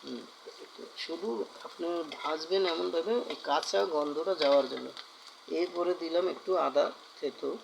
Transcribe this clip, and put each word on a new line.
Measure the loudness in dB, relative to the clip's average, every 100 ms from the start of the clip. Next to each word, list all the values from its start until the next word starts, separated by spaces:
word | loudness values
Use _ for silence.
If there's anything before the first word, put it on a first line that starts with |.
হুম, | -8 -10 -10 -16 -18 -16 -18 -14 -16 -10
শুধু | -8 -4 -4 -4 -4 -8 -16
আপনি | -6 -2 -2 -4 -6
ভাজবেন | -2 -2 2 2 4
এমনভাবে | 2 0 0 0 0 -2
এই | -6 0
কাঁচা | 0 2 2 2
গন্ধটা | 2 0 -2 0 2
যাওয়ার | 6 6 6
জন্য। | -2 -8 -12 -16 -18 -20 -20 -4 0
এরপরে | 0 0 0 0
দিলাম | 2 2 2
একটু | -2 0 2 4
আদা | 4 2 0 -16 -6
থেতো | -6 -4 -4 -4